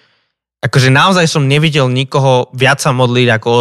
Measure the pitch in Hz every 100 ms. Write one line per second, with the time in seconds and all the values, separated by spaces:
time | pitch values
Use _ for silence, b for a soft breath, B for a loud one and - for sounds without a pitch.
0 | _ _ _ _ _ _ 113 139 127 135
1 | 180 180 160 156 135 143 160 147 131 127
2 | 135 147 135 127 - 127 135 139 156 127
3 | 123 123 120 110 120 120